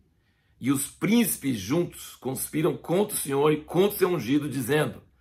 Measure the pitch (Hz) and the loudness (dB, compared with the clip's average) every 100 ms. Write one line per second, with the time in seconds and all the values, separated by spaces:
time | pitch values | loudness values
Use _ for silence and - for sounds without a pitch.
0 | _ _ _ _ _ - 120 143 - - | _ _ _ _ _ -8 -2 -2 -2 -4
1 | 170 233 220 - 139 113 95 165 - - | 2 4 2 -2 -4 -4 -2 -2 -2 -8
2 | - - 123 135 - 151 151 - - 175 | -18 -10 -8 -8 -6 -2 -2 -2 -2 0
3 | 214 - 143 139 151 147 - 170 196 - | 0 -2 -2 2 2 2 0 2 2 4
4 | 185 170 110 147 143 127 113 151 135 - | 0 0 0 0 0 -4 0 2 0 -4
5 | - _ | -20 _